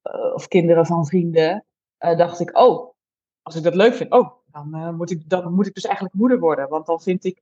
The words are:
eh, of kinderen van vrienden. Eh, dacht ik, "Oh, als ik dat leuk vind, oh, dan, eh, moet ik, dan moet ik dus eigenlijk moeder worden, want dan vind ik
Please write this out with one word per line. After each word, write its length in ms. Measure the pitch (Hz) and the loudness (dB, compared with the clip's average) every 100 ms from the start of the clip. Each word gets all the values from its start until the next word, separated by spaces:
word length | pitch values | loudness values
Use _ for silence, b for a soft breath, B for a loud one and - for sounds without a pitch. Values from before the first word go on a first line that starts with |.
eh, 320 | - - - | -10 -6 -6
of 140 | 175 - | -6 0
kinderen 380 | 190 170 165 165 | 2 4 4 4
van 200 | 170 151 | 0 0
vrienden. 600 | 185 170 160 160 202 _ _ _ _ | 0 2 2 0 -2 _ _ _ _
Eh, 200 | 170 170 | -2 0
dacht 220 | 170 - | 0 -2
ik, 180 | 170 - | -2 4
"Oh, 360 | 247 254 - _ _ _ _ _ | 4 4 -6 _ _ _ _ _
als 140 | - 160 | -12 -2
ik 80 | |
dat 120 | 165 175 | -2 4
leuk 180 | 226 | 2
vind, 180 | 254 - | 2 2
oh, 200 | - - _ _ | 2 2 _ _
dan, 280 | 147 147 160 | -16 -12 -10
eh, 140 | 165 | -10
moet 220 | 165 170 | -8 -6
ik, 180 | 175 156 | -8 -4
dan 240 | 180 175 | -4 0
moet 140 | 185 196 | 0 -2
ik 60 | |
dus 120 | 185 - | -4 -8
eigenlijk 300 | 196 190 190 | -6 -6 0
moeder 240 | 247 247 | 2 2
worden, 300 | 165 143 139 | 0 -2 -4
want 160 | 156 156 | -6 -4
dan 160 | 165 | -4
vind 220 | 190 185 185 | -2 -4 -4
ik 160 | - | -8